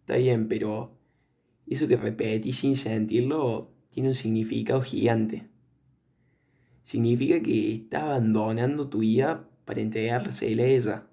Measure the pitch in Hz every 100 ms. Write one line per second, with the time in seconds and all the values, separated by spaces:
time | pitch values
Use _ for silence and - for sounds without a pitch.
0 | - 127 127 117 110 110 107 107 - -
1 | _ _ _ _ _ _ - 135 151 120
2 | 110 107 110 110 110 123 139 135 113 110
3 | 107 113 127 156 131 110 - _ _ -
4 | 131 127 110 110 110 113 113 131 127 -
5 | 117 113 110 - - _ _ _ _ _
6 | _ _ _ _ _ _ _ _ - 117
7 | 117 120 135 170 - 110 107 113 - 151
8 | 151 135 110 110 110 113 123 147 139 107
9 | 113 113 139 160 - _ - - 107 110
10 | 113 120 - 127 - 113 123 131 110 95
11 | -